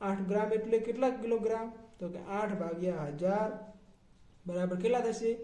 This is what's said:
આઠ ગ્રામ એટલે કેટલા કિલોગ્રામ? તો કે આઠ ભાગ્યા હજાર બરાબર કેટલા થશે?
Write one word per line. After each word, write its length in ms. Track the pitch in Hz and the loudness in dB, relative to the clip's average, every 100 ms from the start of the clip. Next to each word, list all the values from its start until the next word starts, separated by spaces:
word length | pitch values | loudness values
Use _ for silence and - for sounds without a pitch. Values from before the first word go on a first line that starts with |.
આઠ 200 | 202 196 185 | -2 -2 2
ગ્રામ 260 | 208 214 | 2 2
એટલે 260 | 214 226 226 | 0 2 2
કેટલા 300 | 233 240 262 | 2 2 2
કિલોગ્રામ? 600 | - 226 226 220 220 233 - - - | 2 0 2 2 0 -4 -10 -16 -10
તો 100 | 175 | -8
કે 100 | 175 | -8
આઠ 380 | 190 202 214 180 | -4 -2 -2 -2
ભાગ્યા 480 | 165 170 180 160 147 | -2 -2 -2 -2 -4
હજાર 680 | 147 180 208 214 - - - - - - - - - 180 | 0 2 2 0 -4 -12 -18 -20 -20 -20 -20 -20 -14 -4
બરાબર 280 | 175 180 180 | 0 0 2
કેટલા 240 | 226 247 | 2 4
થશે? 340 | 226 - 226 233 | 2 0 0 -2